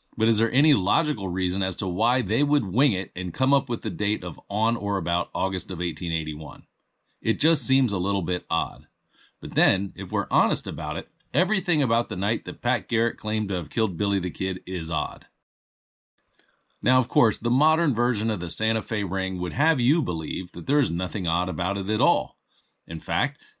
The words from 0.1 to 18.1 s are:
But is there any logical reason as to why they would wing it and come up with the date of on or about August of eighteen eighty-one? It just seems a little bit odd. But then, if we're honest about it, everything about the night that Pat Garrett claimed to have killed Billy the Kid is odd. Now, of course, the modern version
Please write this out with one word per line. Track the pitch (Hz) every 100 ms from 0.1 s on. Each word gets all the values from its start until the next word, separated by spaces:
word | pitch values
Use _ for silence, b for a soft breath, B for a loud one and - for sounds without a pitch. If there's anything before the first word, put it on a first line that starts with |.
| -
But | 110
is | 110
there | 113
any | 127 156
logical | 123 92 120 156 135 95
reason | 90 90 95
as | 95 90
to | 98
why | 90 117 127
they | 101 113
would | 143 143 101
wing | 98 143
it | 92 98
and | - 90
come | - 131
up | 139 135
with | 120
the | 110
date | 85 104 107
of | 90 80 -
on | 101 110 117
or | 101 101
about | 85 87 87
August | 87 95 95 -
of | 87
eighteen | 90 78 87
eighty-one? | 82 78 76 78 - - _ _ _ _ _
It | - 110
just | 160 165 131
seems | 135 127
a | 98
little | 92 101
bit | 85 90 -
odd. | 82 69 55 - _ _ b b b
But | -
then, | - 170 95 98
if | - 95
we're | 104 -
honest | 139 214 127 -
about | 78 78 78
it, | - _ _
everything | - 180 208 - 160
about | 131 117 -
the | 92
night | 101 120
that | - 85
Pat | 120 123 95
Garrett | 113 113 -
claimed | 107 110 101
to |
have | 92 78
killed | - 110 85
Billy | 101 98
the | 90
Kid | - 95 92 -
is | 92 80
odd. | 82 73 98 - _ _ _ _ _ _ _ _ _ _ _ _ _ _ _
Now, | 117 127
of | 123
course, | 151 117 -
the | 117
modern | 127 151 156 165
version | 110 120